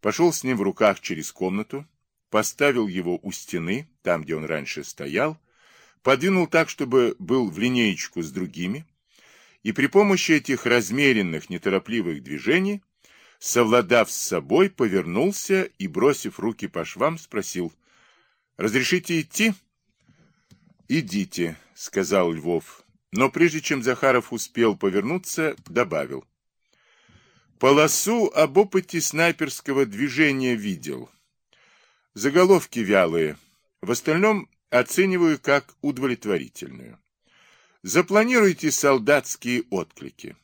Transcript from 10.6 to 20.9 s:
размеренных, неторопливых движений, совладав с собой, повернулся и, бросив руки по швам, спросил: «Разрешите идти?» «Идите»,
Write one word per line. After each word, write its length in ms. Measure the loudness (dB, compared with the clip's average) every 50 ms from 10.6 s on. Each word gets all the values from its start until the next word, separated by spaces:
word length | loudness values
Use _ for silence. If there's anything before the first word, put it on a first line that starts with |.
| 0
размеренных, 840 | 2 2 2 2 0 -2 2 2 4 4 2 0 -2 -4 -8 -8 -8
неторопливых 720 | -10 -4 -2 0 -2 -2 -2 -2 -4 -4 -4 -4 -6 -8 -8
движений, 580 | -10 -10 -6 -2 0 0 0 0 -2 -6 -8 _ _ _ _ _ _ _ _ _ _ _ _
совладав 720 | -8 -2 2 2 4 6 4 4 4 4 4 4 4 2
с 40 | -2
собой, 540 | -8 -6 -4 -4 -4 -2 0 2 2 2 2
повернулся 920 | _ -2 -2 0 0 -2 -2 0 -2 0 0 0 -2 -4 -4 -2 -2 -2 -2 -4 _
и, 100 | _ -10
бросив 520 | -6 -2 2 2 2 2 0 -6 -10 -10 -6
руки 280 | -6 -6 -6 -6 -10
по 160 | -8 _ -8 -8
швам, 340 | -8 -4 -2 -2 -2 -2
спросил: 540 | -6 -14 _ -8 -8 -8 -6 -8 -8 -8 -8 _ _ _ _ _ _ _ _ _ _ _ _ _ _ _ _ _
«Разрешите 640 | -4 -4 0 0 0 0 0 -2 -2 -2 -2 -4 -4
идти?» 320 | -4 _ -4 0 0 0 0 _ _ _ _ _ _ _ _ _ _ _ _ _ _ _ _ _ _ _ _ _ _ _ _ _ _
«Идите», 680 | _